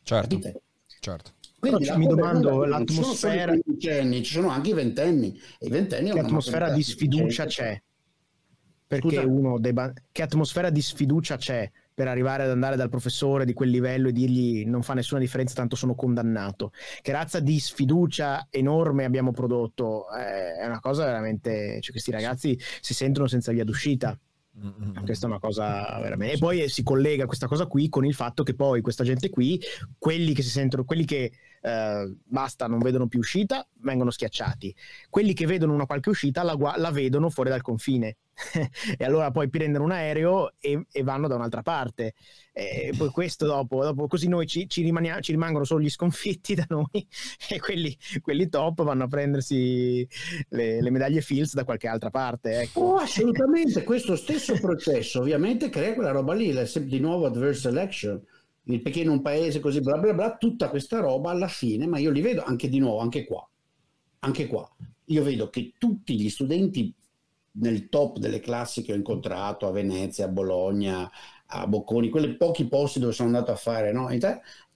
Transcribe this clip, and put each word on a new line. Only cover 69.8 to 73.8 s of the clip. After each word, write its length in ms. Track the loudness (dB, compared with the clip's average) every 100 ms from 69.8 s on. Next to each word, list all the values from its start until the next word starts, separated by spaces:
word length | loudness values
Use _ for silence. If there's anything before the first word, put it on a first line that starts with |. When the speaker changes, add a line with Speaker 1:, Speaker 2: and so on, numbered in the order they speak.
| -2 -2 -4 -4 -2
Speaker 2:
a 20 |
Bologna, 840 | 0 0 2 2 0 0 -2 -6 -12 -20 -20 _
a 200 | -6 -2
Bocconi, 420 | -2 0 0 2
quei 280 | 2 0 2
pochi 300 | 0 2 0
posti 320 | 2 0 0
dove 120 | 0
sono 160 | 2 2
andato 220 | 2 0
a 60 | -2
fare, 340 | -2 0